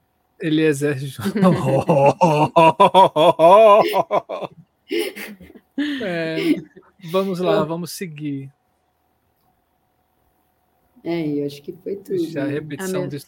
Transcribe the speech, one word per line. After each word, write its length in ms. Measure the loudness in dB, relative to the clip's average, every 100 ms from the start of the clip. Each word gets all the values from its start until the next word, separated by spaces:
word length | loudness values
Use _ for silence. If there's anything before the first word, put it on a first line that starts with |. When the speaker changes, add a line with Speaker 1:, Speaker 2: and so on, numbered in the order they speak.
| _ _ _ -10
Speaker 1:
Eliezer 560 | -4 0 0 0 -4 -4
Ju- 240 | -8 -8
<laughs> 3250 | -6 0 2 2 0 -2 0 2 2 2 2 2 0 4 4 4 4 6 4 4 2 4 6 8 8 6 4 -2 -2 -4 -6 -10 -12 -16 _ _ -8 -6 -6 -10 -18 -20 -20 -20 _ -8 -8 -8
É, 340 | -6 -6 -6 -4 -2 -2 -6 -20 _ _ -6
vamos 280 | -4 -4 -4
lá, 200 | -2 0
Speaker 2:
Bom. 40 | -2
Speaker 1:
vamos 240 | -6 -10
seguir. 580 | -12 -14 -12 -10 -10 -12 _ _ _ _ _ _ _ _ _ _ _ _ _ _ _ _ _ _ _ _ _ _ _ _ _
Speaker 2:
É, 220 | -8 -6 -4
eu 200 | -4 -6
acho 140 | -10
que 100 | -18
foi 240 | -16 -12 -12
tudo, 280 | -8 -6 -6
Speaker 1:
Já 180 | -6
a 20 | -6
Speaker 2:
né? 60 |
Speaker 1:
repetição 480 | -6 -10 -10 -8 -6
Speaker 3:
Ah, 20 |
mas 60 | -8
Speaker 1:
disso 160 | -10